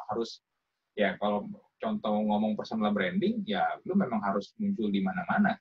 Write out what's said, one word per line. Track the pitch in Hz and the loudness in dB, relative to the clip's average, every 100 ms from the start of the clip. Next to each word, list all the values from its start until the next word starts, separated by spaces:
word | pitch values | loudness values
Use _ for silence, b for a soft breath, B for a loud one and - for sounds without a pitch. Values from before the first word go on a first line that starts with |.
| - | -6
harus, | - - - _ _ _ _ _ - | -4 -4 -8 _ _ _ _ _ 0
ya | 98 92 | 0 0
kalau | 104 104 107 - _ - | 0 0 -2 -12 _ -8
contoh | 113 107 110 107 107 | -4 -2 0 0 2
ngomong | 107 110 104 | 2 2 0
personal | 101 110 107 | -4 -2 0
branding, | 101 92 92 202 240 196 | 2 0 2 0 0 -2
ya | 180 - - - | 0 0 -2 0
lu | |
memang | 190 131 110 | 2 2 0
harus | 101 101 - - | 0 -2 -4 -4
muncul | 101 98 104 | -2 0 0
di | 98 | 0
mana-mana, | 92 92 - 190 208 - | 0 -2 -2 2 4 2